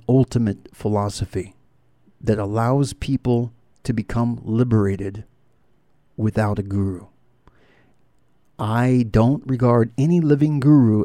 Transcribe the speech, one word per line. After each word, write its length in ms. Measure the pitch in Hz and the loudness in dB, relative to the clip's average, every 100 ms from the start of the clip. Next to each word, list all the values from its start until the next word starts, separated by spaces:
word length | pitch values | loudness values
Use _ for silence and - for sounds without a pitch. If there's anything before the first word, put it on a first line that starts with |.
| - | 0
ultimate 600 | 131 123 120 110 98 - | 2 2 0 -2 -4 -12
philosophy 800 | - 107 104 104 - 101 95 87 - _ _ _ _ _ _ | -8 -4 -2 -4 -6 -8 -8 -10 -16 _ _ _ _ _ _
that 180 | 113 107 | -2 -2
allows 540 | 101 110 117 139 135 | -2 -2 0 0 -2
people 600 | - - 135 123 120 120 - _ _ | -6 -6 -4 -2 -2 -4 -10 _ _
to 100 | - | -6
become 480 | 113 - 117 120 117 | -6 -4 -4 -4 -6
liberated 800 | - 113 123 110 98 98 101 101 - _ _ _ _ _ _ _ _ - | -4 -2 2 2 0 -2 -8 -12 -16 _ _ _ _ _ _ _ _ -6
without 420 | 110 110 104 104 | -4 -2 -2 -4
a 40 | |
guru. 440 | 98 98 98 90 - _ _ _ _ _ _ _ _ _ _ _ _ _ _ - | -4 -4 -4 -6 -14 _ _ _ _ _ _ _ _ _ _ _ _ _ _ -8
I 480 | 107 117 127 127 113 | -4 0 2 0 2
don't 320 | 110 117 147 131 | 2 2 0 -4
regard 460 | 123 123 120 117 - | 0 2 2 2 0
any 220 | 151 175 | 2 2
living 400 | 151 143 151 143 | 2 2 2 2
guru 420 | 143 147 117 107 | 4 6 6 2